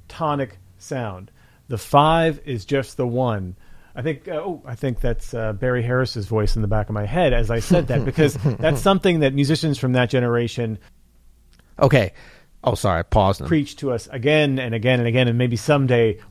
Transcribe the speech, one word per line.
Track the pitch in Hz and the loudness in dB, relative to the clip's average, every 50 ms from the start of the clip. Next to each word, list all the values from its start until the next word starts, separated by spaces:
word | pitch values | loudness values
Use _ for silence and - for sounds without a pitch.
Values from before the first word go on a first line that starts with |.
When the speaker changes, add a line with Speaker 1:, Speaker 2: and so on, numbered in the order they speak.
| - - | -20 -20
Speaker 1:
tonic | - - 165 151 147 139 135 107 - - - - - - | -10 -6 -4 -2 -2 -2 -4 -6 -8 -20 -20 -20 -20 -20
sound. | - - 143 127 117 104 92 90 98 - _ _ - _ _ _ _ - | -12 -8 -8 -6 -6 -8 -10 -12 -16 -20 _ _ -20 _ _ _ _ -8
The | 117 98 | -8 -8
five | - - 143 143 147 156 165 165 165 165 147 - - | -4 2 4 6 6 6 4 4 2 0 -2 -4 -8
is | 143 127 113 - | -8 -8 -8 -4
just | - 139 135 127 - - | -2 -2 -2 -2 -4 -4
the | - 127 | -4 -4
one. | 120 117 127 131 120 107 101 92 90 92 - - - - - - - - | -2 0 0 0 0 -2 -2 -4 -8 -10 -14 -18 -20 -20 -20 -20 -18 -14
I | - | -8
think, | 120 160 147 131 - 190 | -6 -6 -6 -6 -8 -8
uh, | |
oh, | 165 151 175 196 165 139 - | -8 -8 -6 -6 -10 -10 -10
I | 131 120 | -14 -10
think | - 143 131 117 - | -6 -4 -4 -4 -2
that's, | - 123 113 - - - | -2 -2 -2 -4 -6 -8
uh, | - 113 113 110 104 | -8 -6 -6 -6 -6
Barry | 95 127 127 123 123 | -4 -2 -2 -2 -2
Harris's | 117 120 127 127 127 120 - 113 98 | -2 0 0 0 0 -2 -4 -8 -6
voice | 92 110 110 104 107 - | -2 0 0 2 2 2
in | 113 | 0
the | 107 101 | 0 0
back | 110 107 104 - | 0 0 0 -2
of | 107 | -4
my | 104 104 | -6 -4
head | 101 - 180 175 139 | -2 0 2 2 4
as | 123 120 113 107 | 4 2 2 2
I | 117 117 | 0 -2
said | - - 175 175 - - | 2 2 2 2 2 0
that, | 120 143 113 | -2 -2 -2
because | - - 165 156 139 - | -2 2 2 2 2 2
Speaker 2:
<laughs> | 123 95 143 107 - | 0 -2 -2 -2 0
Speaker 1:
that's | 143 156 147 120 | 0 0 0 2
something | - 196 196 185 - 190 175 160 | 2 2 2 4 2 2 2 4
that | 147 135 | 2 2
musicians | 135 143 139 131 156 - 160 156 139 - | 2 2 2 2 2 0 0 -2 -2 0
from | 135 127 | 0 0
that | 127 127 123 113 | 2 2 2 2
generation | - 127 123 120 117 120 120 113 - 123 117 110 110 98 - - _ _ _ _ _ _ _ - _ _ _ _ - - - _ - - | 0 0 0 2 0 0 0 -2 -4 -4 -6 -6 -6 -8 -12 -20 _ _ _ _ _ _ _ -20 _ _ _ _ -20 -20 -20 _ -2 2
Speaker 2:
Okay. | - 127 143 127 98 - - - - - - - _ _ _ - - | 2 4 6 4 2 2 -4 -14 -20 -20 -20 -20 _ _ _ -6 -4
Oh, | 127 101 | -4 -4
sorry, | - - 101 87 82 | 0 0 0 0 0
I | 87 | -2
paused | - - 110 95 95 95 - | 2 2 4 4 4 2 0
him. | - | -2
Speaker 1:
preach | - 170 151 139 - - | -2 0 -2 -2 -4 -8
to | - 147 135 | -8 -6 -4
us | 120 110 - - | -4 -6 -6 -10
again | - 127 113 147 151 156 151 143 135 131 | -10 -4 0 2 2 2 2 2 0 -2
and | 123 117 113 | -4 -4 -4
again | 110 104 127 127 123 | -2 2 2 2 2
and | 117 117 | 2 2
again, | 113 127 123 120 | 2 2 2 2
and | 117 120 | 2 0
maybe | 127 120 120 | 0 0 -2
someday | 110 - 156 147 143 135 123 123 117 113 113 101 - - - | -2 0 2 2 2 4 2 4 4 4 2 0 -4 -10 -12